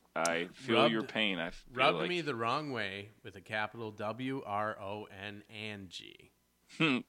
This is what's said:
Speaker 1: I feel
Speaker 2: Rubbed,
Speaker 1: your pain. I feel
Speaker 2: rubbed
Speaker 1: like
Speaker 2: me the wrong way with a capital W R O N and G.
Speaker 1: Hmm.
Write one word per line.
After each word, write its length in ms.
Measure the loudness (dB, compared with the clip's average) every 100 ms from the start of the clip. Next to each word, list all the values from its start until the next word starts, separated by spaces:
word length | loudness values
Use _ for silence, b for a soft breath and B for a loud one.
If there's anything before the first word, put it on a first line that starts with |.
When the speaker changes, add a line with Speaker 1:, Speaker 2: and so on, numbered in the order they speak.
| _ 2
Speaker 1:
I 340 | 4 4 0
feel 240 | -6 2 6
Speaker 2:
Rubbed, 100 | 6
Speaker 1:
your 100 | 4
pain. 360 | 0 0 2 2
I 100 | -2
feel 220 | -6 -8 4
Speaker 2:
rubbed 220 | 4 4
Speaker 1:
like 100 | 2
Speaker 2:
me 120 | 0
the 140 | -2 0
wrong 360 | 2 0 0
way 380 | -2 -2 -4 -10 -14
with 120 | -16 -14
a 60 |
capital 500 | -4 -2 -2 -4 -8
W 500 | -4 -4 -4 -4 -4 -2
R 320 | 0 0 -2
O 260 | -6 -6 -8 -10
N 200 | -10 -10 -14
and 400 | -10 -8 -8 -10
G. 420 | -12 -12 -16 -20 _ _ _ _ 2
Speaker 1:
Hmm. 200 | 4 4